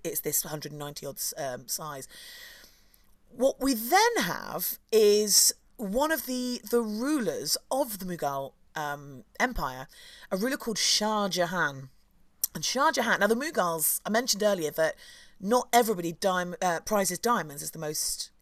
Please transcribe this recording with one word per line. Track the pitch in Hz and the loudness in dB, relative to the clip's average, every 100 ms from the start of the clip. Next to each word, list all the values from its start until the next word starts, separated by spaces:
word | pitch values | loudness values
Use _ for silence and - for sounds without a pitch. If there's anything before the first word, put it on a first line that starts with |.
it's | 165 156 | -6 -4
this | 156 - | -2 -2
hundred | 160 151 147 | -2 -6 -8
and | 147 | -10
ninety | 147 143 143 | -12 -10 -10
odd | - | -8
s-, | - - | -6 -6
um, | 139 127 127 | -6 -8 -6
size. | - 156 139 - - - - - - - _ _ _ _ _ _ | -8 -8 -12 -14 -16 -18 -18 -18 -20 -20 _ _ _ _ _ _
What | 240 269 - | 0 0 2
we | 269 | 0
then | 226 233 370 466 440 | 0 4 4 6 4
have | 175 - 50 156 - - _ | 0 -4 -6 -6 -6 -8 _
is | 220 208 208 214 - - - _ - | 6 6 6 6 6 4 2 _ -10
one | 196 226 302 | -4 0 2
of | 311 254 | 0 -2
the, | 254 247 247 - | -4 -4 -6 0
the | 240 | 0
rulers | 220 214 269 311 190 120 147 - - | 0 -2 -2 0 0 -2 -2 -4 -2
of | 262 277 202 | -2 -2 -4
the | |
Mughal, | 185 170 143 139 139 - _ | -8 -4 -2 -2 -6 -12 _
um, | 160 147 143 143 127 - - | -6 -4 -6 -10 -18 -12 -2
Empire, | 247 226 139 127 131 - - - - | 0 0 -4 -6 -12 -18 -20 -20 -6
a | 190 | -2
ruler | 240 277 | -2 -2
called | 233 208 | -4 0
Shah | - - 214 214 202 | 2 2 2 0 0
Jahan. | 175 170 180 147 135 135 - _ _ _ _ - | 0 0 0 -2 -2 -14 -20 _ _ _ _ -6
And | 165 | -4
Shah | - 247 311 | -2 2 2
Jahan, | 277 220 170 | 2 2 4
now | 208 | 4
the | 226 | 2
Mughals, | 302 262 175 165 - - 185 | 0 0 0 0 0 0 0
I | |
mentioned | 226 254 196 | 0 0 2
earlier | 208 190 151 | 2 2 0
that | 143 160 - - - - - | 0 0 -2 -14 -20 -20 -10
not | 190 247 - | 0 0 4
everybody | 240 220 180 165 | 4 4 0 -4
dim-, | 165 196 180 180 175 | -2 0 0 -2 0
uh, | 180 165 - | 0 0 0
prizes | 208 185 180 | 0 0 0
diamonds | 233 226 156 143 | 0 0 -2 -8
as | 151 | -10
the | 165 | -8
most | 151 156 - - - _ | -6 -4 -4 -4 -8 _